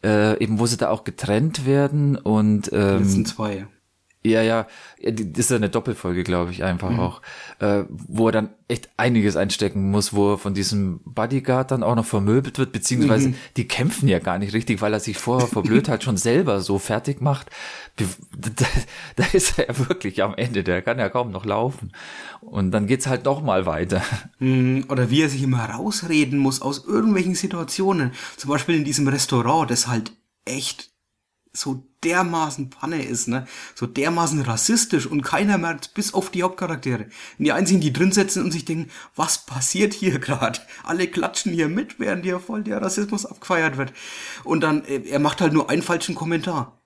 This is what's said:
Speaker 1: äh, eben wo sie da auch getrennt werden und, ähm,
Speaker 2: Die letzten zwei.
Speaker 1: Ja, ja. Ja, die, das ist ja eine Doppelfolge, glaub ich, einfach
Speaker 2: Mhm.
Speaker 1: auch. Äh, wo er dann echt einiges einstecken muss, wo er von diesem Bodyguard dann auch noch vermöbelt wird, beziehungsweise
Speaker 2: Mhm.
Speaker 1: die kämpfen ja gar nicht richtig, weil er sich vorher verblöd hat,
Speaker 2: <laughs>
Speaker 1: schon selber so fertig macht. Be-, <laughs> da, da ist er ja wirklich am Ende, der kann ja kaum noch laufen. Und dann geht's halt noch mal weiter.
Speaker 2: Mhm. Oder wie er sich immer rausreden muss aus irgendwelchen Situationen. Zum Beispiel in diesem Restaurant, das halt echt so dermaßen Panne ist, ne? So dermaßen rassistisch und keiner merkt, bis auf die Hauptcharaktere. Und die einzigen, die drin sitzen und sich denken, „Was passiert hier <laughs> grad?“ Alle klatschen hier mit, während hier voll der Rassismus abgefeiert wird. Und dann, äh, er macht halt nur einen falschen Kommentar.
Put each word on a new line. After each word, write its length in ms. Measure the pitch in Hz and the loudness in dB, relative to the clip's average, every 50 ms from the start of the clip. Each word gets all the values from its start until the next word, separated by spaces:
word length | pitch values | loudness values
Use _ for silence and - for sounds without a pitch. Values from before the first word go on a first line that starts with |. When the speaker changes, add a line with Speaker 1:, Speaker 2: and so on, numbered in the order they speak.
| - | 2
Speaker 1:
äh, 380 | 107 107 104 104 107 110 - 110 | 4 4 4 4 4 4 2 2
eben 160 | 107 110 104 | 0 2 2
wo 60 | 117 | 2
sie 120 | 120 120 - | 2 2 0
da 120 | - - | 0 0
auch 140 | 95 110 - | 0 -2 -2
getrennt 640 | - 98 - - - 101 107 139 160 156 - 139 | -8 -8 -6 -2 0 2 2 2 0 0 -2 0
werden 500 | 131 139 139 143 139 147 147 143 143 139 - | 2 4 4 4 2 2 2 2 2 2 0
und, 520 | - - 110 107 107 107 107 104 101 - - | 2 2 2 4 6 4 4 2 2 0 0
ähm, 240 | 98 104 98 98 98 | 2 4 4 4 4
Speaker 2:
Die 40 | 98 | 4
letzten 220 | 98 98 98 107 | 4 4 2 2
zwei. 420 | 107 - - 110 104 101 95 98 101 _ _ _ _ _ _ _ _ _ _ _ | 0 -2 -4 -4 -4 -4 -6 -10 -12 _ _ _ _ _ _ _ _ _ _ _
Speaker 1:
Ja, 160 | 110 110 113 | 2 4 4
ja. 240 | 113 113 113 113 107 - - - - - - _ | 4 4 2 2 0 -4 -10 -20 -20 -20 -20 _
Ja, 120 | - - | -4 -4
die, 200 | 117 110 110 90 | -2 -2 -4 -6
das 100 | 76 - 123 | -2 0 0
ist 40 | - | 2
ja 60 | 127 113 | 2 2
eine 120 | 107 98 | 2 2
Doppelfolge, 540 | - 113 - - 110 - - 92 87 90 87 | 0 0 -2 -2 -6 -4 -2 -2 -2 -2 0
glaub 260 | 87 90 90 87 87 | 0 0 0 0 -2
ich, 140 | 90 92 - | -4 -4 -2
einfach 260 | 95 87 87 - 92 | -2 -2 -2 -2 0
Speaker 2:
Mhm. 100 | 120 120 | 0 0
Speaker 1:
auch. 220 | 90 87 - - - - - - - - - _ | 0 -2 -2 -6 -16 -18 -18 -18 -18 -20 -10 _
Äh, 240 | - 104 101 101 95 - | 0 0 2 0 0 -4
wo 380 | - - - - - 104 113 113 | -8 -14 -14 -6 0 2 4 4
er 40 | |
dann 180 | 107 110 107 104 - _ _ _ | 4 2 0 -2 -8 _ _ _
echt 220 | 120 120 - - _ - | -4 -4 -4 -10 _ -2
einiges 380 | 107 127 123 113 101 104 90 | 0 2 4 4 4 4 2
einstecken 560 | 76 95 101 - - 107 98 - 98 95 98 | 2 0 0 0 0 -2 -2 0 0 0 2
muss, 220 | 98 104 101 - - | 2 2 0 0 2
wo 200 | 101 101 101 104 | 2 4 4 2
er 40 | 95 | 0
von 140 | - 101 98 | -2 -4 -2
diesem 440 | 98 98 - 107 101 98 95 90 - - | -2 -2 0 0 0 0 0 -2 -4 -8
Bodyguard 640 | - - - 110 120 135 135 127 - 127 127 131 131 | -10 -2 -2 -2 0 0 -2 0 2 2 2 2 0
dann 140 | 131 127 113 | 0 0 2
auch 120 | - 120 | 2 2
noch 100 | 113 110 | 2 0
vermöbelt 520 | - - 107 98 101 110 131 135 139 - - | 0 0 0 2 4 4 4 2 0 -2 -2
wird, 140 | 135 127 | -2 -2
beziehungsweise 580 | - 120 - - - - 151 139 139 139 139 131 | -2 -4 -2 0 2 4 4 4 6 6 4 2
Speaker 2:
Mhm. 60 | 127 - - - _ - | 0 -2 -8 -8 _ -4
Speaker 1:
die 100 | 120 - | -4 -2
kämpfen 400 | - - 123 156 - - - 110 | -2 0 0 0 0 2 4 4
ja 100 | 95 87 | 4 4
gar 200 | - 95 90 92 | 2 0 -2 -2
nicht 140 | 101 98 95 | -2 0 -2
richtig, 280 | 113 - - 117 92 | -2 0 0 -2 0
weil 120 | 113 107 107 | 2 0 0
er 60 | 104 | 0
sich 180 | - - 101 - | -2 -4 -6 -6
vorher 280 | - - 120 127 127 117 | -2 0 2 2 2 2
verblöd 400 | 113 110 92 107 110 120 123 - | 0 0 2 4 4 4 4 2
hat, 140 | 131 110 - | -2 -2 0
Speaker 2:
<laughs> 0 | |
Speaker 1:
schon 140 | 131 107 92 | -2 -2 0
selber 420 | - 117 117 151 190 147 107 98 | 2 2 4 4 4 2 0 0
so 180 | 92 - 98 98 | 0 0 -2 -2
fertig 420 | - - 110 110 - - 139 - | 0 0 -2 -2 0 -2 -4 0
macht. 300 | 123 147 139 131 - - - - - - - - - - _ - | 0 0 0 0 -4 -14 -16 -16 -14 -14 -14 -16 -18 -18 _ -4
Be-, 80 | 107 90 - - | -4 -4 -4 -8
<laughs> 160 | - _ - - - 113 110 | -16 _ -16 -10 -8 -8 -2
da, 100 | - 131 - - - - - - - - - - - | 0 0 2 2 0 0 0 -12 -16 -16 -12 -2 -2
da 60 | 190 - - | 0 2 4
ist 260 | 190 - - - - | 2 2 2 0 0
er 80 | - - | -2 -2
ja 100 | 123 139 131 - | 0 -2 0 0
wirklich 360 | - - - 101 95 - 95 | 0 -2 -2 -6 0 0 0
am 100 | 101 101 | 0 0
Ende, 280 | - 117 123 120 101 90 | -2 -4 -2 0 -2 0
der 180 | 92 90 90 | 2 0 0
kann 160 | 95 - 117 131 | 0 -2 0 0
ja 120 | 113 98 | 0 0
kaum 220 | - 123 123 120 | 0 -2 -2 -2
noch 140 | 92 92 - | -4 -6 -4
laufen. 460 | 110 101 104 117 131 135 - 110 92 - - - - - - - - - - | -2 0 0 0 0 -2 -6 -12 -14 -14 -16 -18 -16 -16 -16 -16 -16 -18 -20
Und 300 | - - - 101 98 92 | -20 -8 -2 0 0 2
dann 160 | 95 107 104 98 | 2 0 2 2
geht's 180 | 127 127 - 135 | 0 0 0 -2
halt 180 | 131 - - | -2 0 0
noch 180 | 139 143 147 156 | 0 0 0 0
mal 220 | 131 98 92 92 90 | 0 2 2 2 0
weiter. 340 | 78 78 90 92 101 92 92 - - 101 - - _ _ | 0 -2 0 0 0 -2 -2 -2 -4 -6 -8 -12 _ _
Speaker 2:
Mhm. 460 | 131 131 131 131 127 127 131 131 - - | 0 2 4 4 4 4 2 0 0 -2
Oder 200 | 143 127 123 110 | 0 0 2 4
wie 100 | 127 143 | 4 4
er 80 | 160 147 | 4 2
sich 140 | 135 135 139 | 2 0 0
immer 200 | 135 127 123 113 110 | 0 0 0 -2 -4
rausreden 680 | 110 117 165 214 208 - 175 170 165 151 147 131 139 143 | -6 -4 -4 -4 -4 -4 -2 0 2 2 2 2 2 2
muss 220 | 139 135 135 - | 2 2 2 0
aus 220 | - 135 143 143 - - | -4 -4 -6 -6 -6 -2
irgendwelchen 480 | 208 220 220 220 208 185 180 180 185 | 0 2 4 4 4 2 2 0 -2
Situationen. 760 | 160 - 190 190 170 165 160 - - 190 190 196 170 139 123 127 - - - - - | -2 -4 -4 -4 -6 -6 -6 -4 -2 0 0 2 2 0 -2 -2 -6 -16 -16 -14 -12
Zum 120 | - 135 | -6 -2
Beispiel 260 | 143 151 - - 170 | -2 -2 0 2 0
in 80 | 160 147 | 2 2
diesem 220 | 139 135 147 147 135 | 0 0 0 2 2
Restaurant, 600 | 135 139 - - 135 123 117 117 147 165 156 - | 2 0 0 0 2 0 2 2 2 2 2 0
das 180 | 123 117 - 117 | 0 -2 0 0
halt 260 | 123 113 110 - - _ _ _ _ _ _ | -2 -4 -4 -6 -12 _ _ _ _ _ _
echt 440 | - - - - - - - - - _ _ _ _ _ _ _ _ _ _ _ _ _ | -8 -6 -4 -4 -6 -6 -8 -14 -20 _ _ _ _ _ _ _ _ _ _ _ _ _
so 320 | - - 143 135 127 131 _ _ _ - | -8 -6 -6 -6 -8 -8 _ _ _ -2
dermaßen 680 | 165 170 180 185 175 170 165 160 151 135 139 139 131 | 0 2 2 2 2 0 0 -2 -2 -2 -6 -8 -10
Panne 320 | - - - 156 170 160 | -10 -10 -8 -6 -4 -4
ist, 280 | 131 - 127 113 - - | -4 -4 -4 -4 -4 -2
ne? 180 | 117 131 127 - - - - - - | -4 -4 -4 -8 -16 -16 -18 -18 -8
So 120 | - 123 120 | -8 -8 -6
dermaßen 540 | - 135 135 160 170 170 170 156 160 151 | -4 -2 0 0 2 2 0 2 0 0
rassistisch 640 | 135 117 113 113 - - 226 233 - - - 156 131 - | 0 0 0 0 2 2 2 2 2 2 0 0 0 0
und 140 | - 147 | -2 -2
keiner 360 | 131 - - 139 202 202 202 185 | -2 0 0 2 2 4 2 2
merkt, 360 | 170 170 165 139 - - _ | 2 -2 -4 -6 -8 -10 _
bis 200 | - 208 - - | -4 -4 -2 -2
auf 160 | 196 - - | -2 -4 -2
die 140 | - 180 175 | -2 0 0
Hauptcharaktere. 640 | 185 185 - 190 170 165 135 123 135 123 110 104 - - - - - - _ | 0 0 -2 -6 -4 -6 -4 -2 -2 -2 -2 -4 -10 -14 -20 -20 -20 -6 _
Und 60 | 147 | 0
die 80 | 151 - | 2 2
einzigen, 260 | 147 196 160 190 185 | 2 2 4 4 4
die 140 | 151 151 123 | 4 2 2
drin 180 | 135 170 190 | 2 2 4
sitzen 320 | 190 202 190 190 - 190 165 | 4 4 2 2 0 -2 -2
und 80 | 180 | -2
sich 140 | 156 165 131 | -2 -4 -4
denken, 260 | - 165 160 160 127 - - - - _ | -4 -6 -6 -6 -10 -12 -20 -20 -18 _
„Was 300 | - 151 - - - - | -4 -2 -2 -2 -4 -4
passiert 480 | - 127 131 127 - - 185 208 208 208 | -8 -6 -4 -4 -2 2 2 2 2 0
hier 260 | - - 185 135 139 | 0 0 0 0 0
<laughs> 80 | - - | -2 -2
grad?“ 400 | 139 127 131 110 117 - - - - - - | -2 0 0 -2 -2 -4 -12 -14 -20 -16 -8
Alle 240 | - 165 175 185 170 | -4 -2 0 0 -2
klatschen 460 | - 180 156 170 - - - 208 170 | 0 -2 -2 -2 -2 -2 -4 -2 0
hier 160 | 165 160 151 | 0 0 0
mit, 280 | 165 208 302 - - - | 0 -2 -4 -6 -6 -4
während 280 | 220 214 196 185 170 | -2 -2 -2 -2 -2
hier 140 | 185 180 180 | -4 -4 -4
voll 200 | 185 - 226 214 208 | -6 -8 -8 -6 -4
der 180 | 214 208 208 | -4 -4 -2
Rassismus 440 | 208 190 185 - 208 202 - 202 - | -2 -2 -2 -2 -2 -2 -2 -6 -6
abgefeiert 520 | - - - - - 185 170 160 156 135 135 | -8 -12 -16 -6 -2 0 2 2 0 0 -2
wird. 160 | 139 131 - - - - - - - - - - - | -6 -6 -8 -14 -16 -16 -14 -14 -14 -14 -14 -14 -4
Und 180 | - 160 165 | 0 0 2
dann, 220 | 143 156 151 147 - | 2 2 2 0 0
äh, 180 | - 139 131 107 - | -2 -6 -6 -6 -2
er 120 | - 143 | -2 2
macht 200 | 147 147 - - | 2 2 2 4
halt 140 | 185 160 147 | 2 4 4
nur 160 | 160 - - | 2 2 2
einen 120 | 139 165 | 0 -2
falschen 320 | - - 175 165 - - 170 | 0 0 -2 -2 -2 -4 -6
Kommentar. 680 | - 165 160 170 160 - - 170 147 120 - _ _ _ | -6 -4 -2 -2 -2 -2 -2 -4 -4 -6 -6 _ _ _